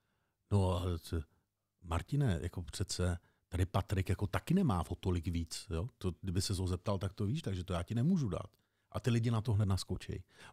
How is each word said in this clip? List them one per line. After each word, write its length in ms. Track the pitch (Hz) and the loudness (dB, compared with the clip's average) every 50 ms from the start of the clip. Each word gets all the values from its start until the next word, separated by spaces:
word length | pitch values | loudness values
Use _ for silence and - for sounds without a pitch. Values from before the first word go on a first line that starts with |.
| _ _ _ _ _ _ _ _ _ - | _ _ _ _ _ _ _ _ _ 2
No, 260 | 104 101 92 92 87 | 4 4 4 4 2
ale 220 | 87 90 92 85 80 | 0 0 -2 -2 -4
co, 220 | - - 87 80 - _ _ _ _ _ _ _ _ _ _ _ - | -4 -4 -4 -4 -4 _ _ _ _ _ _ _ _ _ _ _ -6
Martine, 560 | 82 82 85 - - 143 143 143 113 85 76 | -2 -2 -2 -2 0 0 2 2 2 2 0
jako 200 | - 87 - 95 | -2 -4 -6 -6
přece 560 | 85 - - - 92 - - - 90 90 87 - _ _ _ _ _ - | -10 -8 -4 -6 -4 -4 -2 0 0 0 0 -2 _ _ _ _ _ -6
tady 160 | - 85 92 | 0 0 0
Patrik 440 | - - 98 - - 98 95 - - | 2 2 0 0 0 0 0 2 0
jako 180 | 95 - 101 | 0 0 0
taky 260 | - - 90 - - 165 | -2 -2 -2 0 2 2
nemá 300 | 196 185 123 92 87 - - | 4 4 4 2 2 0 -2
o 60 | - | -4
tolik 320 | - - 92 90 87 80 | -4 0 0 0 0 0
víc, 400 | 92 85 85 82 - - - - - | 0 -2 -2 -2 -4 -8 -12 -8 -4
jo? 200 | 82 82 104 - - | -4 -2 -4 -4 -6
To, 160 | - - 90 85 - | -4 -4 -4 -4 -4
kdyby 200 | - 95 85 95 | -4 -2 0 0
se 120 | - - 98 | 0 0 0
ho 140 | 87 92 | 0 0
zeptal, 300 | 90 90 87 - 107 98 | 0 -2 -2 -2 -2 -2
tak 160 | 90 98 98 - | -2 -2 -4 -4
to 120 | - 104 | -2 -2
víš, 160 | 101 143 165 | 0 -2 -2
takže 220 | - 101 95 90 87 | -2 -4 -4 -4 -4
to 100 | - 90 | -2 -2
já 100 | 85 87 | -4 -2
ti 120 | - 110 | -2 -2
nemůžu 340 | 117 127 175 196 165 131 95 | 0 2 2 2 2 2 0
dát. 200 | 85 - - - _ _ _ _ _ _ _ _ | -2 -4 -6 -8 _ _ _ _ _ _ _ _
A 80 | - 92 | -6 -2
ty 100 | - 123 | 2 2
lidi 220 | 117 120 113 123 | 4 4 4 4
na 100 | 117 110 | 2 2
to 120 | 107 120 101 | 2 2 2
hned 120 | 104 107 | 4 4
naskočej. 580 | 95 98 - - - 90 - - - - 104 - _ - - - - | 4 2 0 0 -4 -6 -6 -4 -6 -8 -8 -8 _ -20 -20 -14 -2